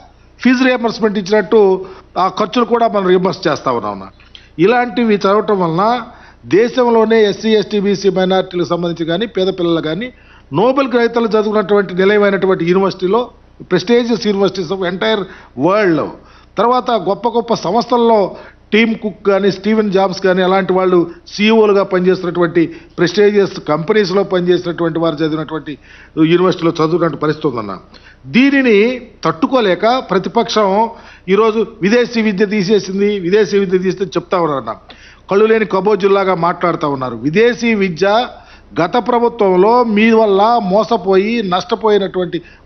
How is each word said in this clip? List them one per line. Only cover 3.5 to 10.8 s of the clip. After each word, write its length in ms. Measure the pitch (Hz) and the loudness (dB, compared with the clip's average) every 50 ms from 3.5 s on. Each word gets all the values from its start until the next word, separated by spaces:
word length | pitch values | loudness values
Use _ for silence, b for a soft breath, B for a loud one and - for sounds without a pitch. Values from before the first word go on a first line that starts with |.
| 143 - - 139 | -4 -2 -2 -4
ఉన్నాం 220 | 123 117 101 104 | -4 -2 -4 -6
అన్న. 160 | 101 98 95 98 - - B B B B B B B B | -8 -10 -12 -18 -20 -20 B B B B B B B B
ఇలాంటివి 560 | 165 202 247 247 247 247 190 - 240 226 208 | 2 2 2 2 0 -2 -2 0 0 2 2
చదవటం 460 | 196 - 196 196 214 202 175 214 190 | 2 2 2 0 0 0 0 0 0
వలన 440 | 180 165 160 170 202 226 247 240 233 240 B B B B B B - | 0 0 0 0 0 0 0 -2 -6 -10 B B B B B B -4
దేశంలోనే 760 | 117 139 196 233 240 233 262 247 240 233 226 220 220 226 226 214 202 | 0 2 2 2 2 2 0 2 2 2 2 2 4 4 4 4 2
ఎస్సీ, 180 | 185 - - 220 220 214 | 0 -2 0 0 2 2
ఎస్టీ, 200 | 190 208 214 208 | 0 0 -2 -2
బీసీ 300 | 190 202 202 - - 196 | 0 0 0 0 0 0
మైనారిటీలకు 580 | 180 185 185 180 190 190 185 190 - 180 165 - | 0 0 0 2 0 0 -2 -2 -4 -4 -4 -2
సంబంధించి 380 | 170 170 175 170 170 165 165 156 | -2 -4 -4 -4 -4 -4 -4 -4
కానీ, 160 | 165 180 226 | -4 -4 -4
పేద 200 | 233 - 190 190 | -4 -4 -2 -2
పిల్లలు 340 | 190 185 185 175 170 170 160 | -2 -2 -2 -2 -2 -2 -2
కానీ, 320 | 147 156 160 185 240 254 - b b b b b b b 135 156 | -2 -4 -6 -6 -8 -12 -14 b b b b b b b -2 0
నోబెల్ 300 | 208 254 262 277 | 2 2 2 0